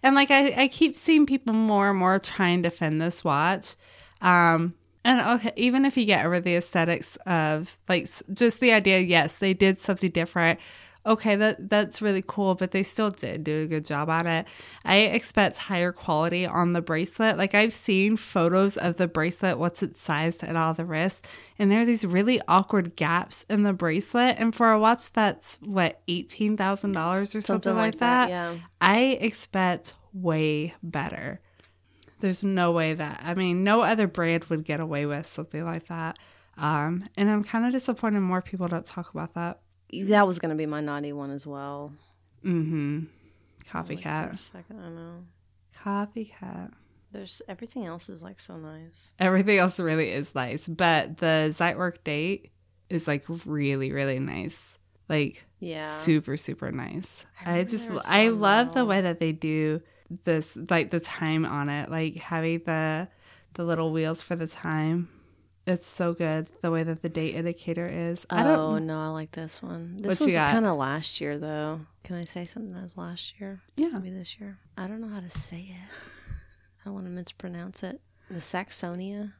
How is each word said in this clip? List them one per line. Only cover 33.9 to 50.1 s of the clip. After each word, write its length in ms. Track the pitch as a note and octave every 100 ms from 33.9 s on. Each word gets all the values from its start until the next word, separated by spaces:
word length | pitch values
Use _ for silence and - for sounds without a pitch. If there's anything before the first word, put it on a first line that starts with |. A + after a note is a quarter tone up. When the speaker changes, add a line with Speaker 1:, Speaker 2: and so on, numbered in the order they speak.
| A3 G3
Speaker 1:
brand 380 | - E3 E3
would 180 | D#3+ D#3+
get 140 | D#3 D3+
away 280 | E3 C#3+ D3
with 200 | D3 E3+
something 380 | - D#3+ D#3
like 240 | E3+ E3 -
that. 280 | E3+ D#3+ - - _ _ -
Um, 500 | D3+ D3+ D3+ F3 G3+ -
and 120 | G3+
I'm 140 | G#3
kinda 300 | G#3 A3+ A#3+
disappointed 480 | B3+ B3+ A3 A3+ G#3
more 200 | F#3 F#3
people 280 | - F#3 F3
don't 180 | E3 -
talk 240 | - E3+
about 220 | D#3+ E3
that. 240 | E3+ E3+ - _ _ _ F3+ G3
Speaker 2:
That 200 | G#3 G3
was 120 | F3
gonna 160 | E3
be 100 | D#3
my 160 | D#3 D3+
naughty 320 | D3+ C#3+ D3
one 180 | C#3+ C#3
as 160 | C#3 D3
well. 460 | C#3 C#3 C#3+ D3 D3 _ _ _ _
Speaker 1:
Mm-hmm. 560 | F#3+ E3+ D#3 D#3+ C#3+ D3+
Speaker 2:
Like, 640 | D#3+ _ _ _ _ _ -
for 120 | E3
a 40 | E3+ D#3+
Speaker 1:
Copycat. 420 | F3 D#3 - F3+
Speaker 2:
second, 420 | - F#3 - G#3+
I 80 | F3
know. 360 | E3 E3 E3+ F3 _ _ _ _ -
Speaker 1:
Copycat. 960 | G3+ G3+ G#3 A3+ G#3 - F#3+ F3 F#3 - _ _ _
Speaker 2:
There's, 320 | - F#3+ - -
everything 380 | F#3 A#3 C4
else 240 | F#3 F3 -
is, 140 | F3+
like, 180 | F3 F#3+
so 160 | - E3+
nice. 560 | D#3 D#3 E3 - - _
Speaker 1:
Everything 400 | F#3 F#3+ G3 G3
else 200 | F3+ F3+
really 320 | E3+ D#3+ C3+